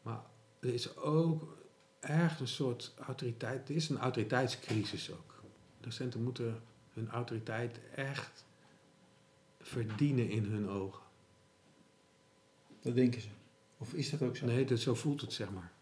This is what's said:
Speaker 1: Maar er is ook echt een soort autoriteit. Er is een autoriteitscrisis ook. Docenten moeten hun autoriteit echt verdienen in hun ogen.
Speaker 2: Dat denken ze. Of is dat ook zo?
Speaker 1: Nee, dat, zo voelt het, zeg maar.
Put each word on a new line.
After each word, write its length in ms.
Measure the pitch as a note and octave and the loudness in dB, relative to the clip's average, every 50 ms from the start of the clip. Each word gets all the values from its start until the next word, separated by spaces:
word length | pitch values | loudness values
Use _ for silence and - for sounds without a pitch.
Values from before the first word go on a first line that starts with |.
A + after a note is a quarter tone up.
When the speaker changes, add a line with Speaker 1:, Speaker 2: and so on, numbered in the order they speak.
Speaker 1:
Maar 180 | _ A2+ A2+ A2+ - - - - - - - _ | _ -8 -8 -8 -10 -16 -20 -20 -20 -20 -20 _
er 140 | - B2+ A#2+ | -2 0 0
is 240 | A#2 - - - | 0 -2 -4 -6
ook 600 | - - D3 D3+ D#3+ E3 E3 D#3+ D#3 - - - - - - - _ - _ _ _ | -4 0 4 6 6 6 6 4 2 -2 -8 -14 -18 -20 -20 -20 _ -20 _ _ _
echt 400 | - - D3 D#3 E3+ D#3+ D#3 - | -4 2 4 6 6 4 4 0
een 80 | C3+ | -4
soort 460 | A#2+ - - C#3+ B2+ A#2+ A#2 - - - - - | -4 -2 0 0 0 0 -2 -6 -14 -12 -12 -8
autoriteit. 640 | - B2+ - - A#2+ A2+ - B2 A2+ C3 B2+ - - | -8 -6 -4 -4 -4 -4 -2 -4 -4 -4 -4 -4 0
Er 60 | D3 | 0
is 140 | E3+ D#3 - | 0 2 2
een 80 | C3+ | 0
autoriteitscrisis 1120 | G#2+ A#2+ B2+ B2 A#2+ G#2 - C3 B2 C3+ A#2+ - - - - A#2 A2 F#2+ F2+ - F2 - - | 2 2 2 2 2 2 2 4 4 4 2 0 -4 -4 0 0 0 0 0 -4 -6 -8 -8
ook. 300 | F#2 F2 - - - - - - - - - - - - | -10 -12 -12 -18 -20 -20 -20 -20 -20 -20 -20 -20 -20 -12
Docenten 440 | A2+ A#2+ A#2 - C3 B2 A#2 A2+ A#2 | -10 -10 -6 -4 -4 -4 -2 -2 -2
moeten 380 | B2+ B2 - A#2+ A#2 A2+ A2+ - - - - - - - | -2 -2 -2 -2 -2 -2 -4 -10 -18 -20 -20 -20 -12 -6
hun 160 | A2+ A2+ A2 | -6 -6 -2
autoriteit 720 | A2+ A#2+ A#2+ - A#2 A2 A2 - A2 A2+ A#2+ A#2+ A#2 - - - - | -2 -4 -2 -2 -4 -6 -4 -2 -2 -2 -2 -4 -6 -10 -16 -10 -6
echt 500 | - C#3 C3+ C#3 C3+ - - - - - - - - - - - - - - - - - - - - - - _ _ _ - _ _ | -6 -4 -4 -4 -6 -8 -10 -14 -20 -20 -20 -20 -20 -20 -20 -20 -20 -20 -20 -20 -20 -20 -20 -20 -20 -20 -20 _ _ _ -20 _ _
verdienen 680 | - - - B2+ A2+ G#2+ G#2+ G#2 D3 C#3+ C3+ B2 A2+ F#2 | -14 -6 -2 -2 0 0 2 4 4 6 6 4 4 4
in 140 | G#2 A2 G#2 | 2 2 2
hun 260 | G2+ G#2+ G#2 G#2 F#2+ | 2 0 0 0 0
ogen. 320 | G2 G2 F#2+ G2 - - - - - - - _ - - - _ _ _ _ - - - - _ _ _ _ _ _ _ _ _ _ _ _ _ _ _ _ - - - | 0 -2 -2 -4 -6 -12 -18 -20 -20 -20 -20 _ -20 -20 -20 _ _ _ _ -20 -20 -20 -20 _ _ _ _ _ _ _ _ _ _ _ _ _ _ _ _ -20 -20 -6
Speaker 2:
Dat 140 | - B2+ A#2+ | -4 2 6
denken 260 | B2+ B2+ B2 A2+ G#2+ | 6 6 6 6 0
ze. 60 | - G#2 G2+ - - - - _ _ _ - | -6 -10 -14 -16 -20 -20 -20 _ _ _ -14
Of 160 | - A#2+ A2+ F3+ | -12 -10 -6 -2
is 160 | E3+ C#3+ - | -2 -2 0
dat 120 | D3+ D3 | 0 0
ook 140 | C3 B2 A#2 | 0 0 0
zo? 80 | - - | 0 0
Speaker 1:
Nee, 200 | A#2+ A#2 B2+ C3+ | 2 4 4 4
dat, 140 | B2+ B2+ A2+ | 4 2 2
zo 140 | - C3+ A#2 | 4 2 0
voelt 260 | A2+ - D3+ C#3+ C#3+ | 2 2 0 0 0
het, 120 | - - - | -2 -6 -6
zeg 180 | - G#2+ F#2+ | -6 -6 -6
maar. 200 | G2 F#2 F2 E2+ - - | -6 -8 -10 -12 -18 -20